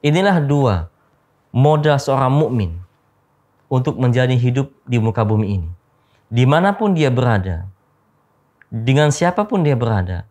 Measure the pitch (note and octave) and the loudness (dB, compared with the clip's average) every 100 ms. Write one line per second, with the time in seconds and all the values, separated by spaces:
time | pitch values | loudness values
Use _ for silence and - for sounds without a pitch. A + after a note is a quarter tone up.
0 | D3 D#3+ G3 F3+ C#3+ C#3+ C3 F#2 E2 _ | 0 2 2 2 2 2 2 0 -4 _
1 | _ _ _ _ _ A#2+ C#3+ D3+ D3 C#3+ | _ _ _ _ _ 2 4 4 2 0
2 | C#3+ C3+ C3 C#3+ D#3 B2 F#2 E2+ F2+ _ | 0 0 2 2 0 -2 -4 -6 -16 _
3 | _ _ _ _ _ _ _ B2+ B2+ B2+ | _ _ _ _ _ _ _ -2 -2 -2
4 | B2 B2 B2+ B2+ B2 B2+ C#3 _ - A#2+ | 0 2 2 2 0 -2 -4 _ -4 -2
5 | A2 A2 G#2+ G#2+ G#2 G2+ E2 F2 _ _ | 0 -2 0 0 0 -4 -6 -12 _ _
6 | _ _ _ A#2 B2+ D3+ F#3+ G3+ G#3+ F3 | _ _ _ 0 2 4 2 0 -2 0
7 | C#3+ B2 B2 G#2+ F#2 E2+ F#2 _ _ _ | 0 0 0 0 -2 -8 -10 _ _ _
8 | _ _ _ _ _ _ _ A2+ A2+ C3+ | _ _ _ _ _ _ _ -6 0 2
9 | D3+ C#3 F3 F3+ G#3 G#3 D3+ C3 A#2 G#2+ | 2 2 0 0 -2 0 0 0 0 -2
10 | F#2 F2+ - | -2 -6 -10